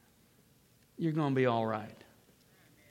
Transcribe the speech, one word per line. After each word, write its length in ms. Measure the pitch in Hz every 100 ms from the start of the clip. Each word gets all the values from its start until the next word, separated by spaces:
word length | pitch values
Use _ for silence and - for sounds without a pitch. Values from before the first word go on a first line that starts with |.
| _ _ _ _ _ _ _ _ _ -
you're 120 | 165
gonna 220 | 156 147
be 120 | 131 127
all 180 | 117
right. 320 | 110 107 104 - - - - - _ - - - -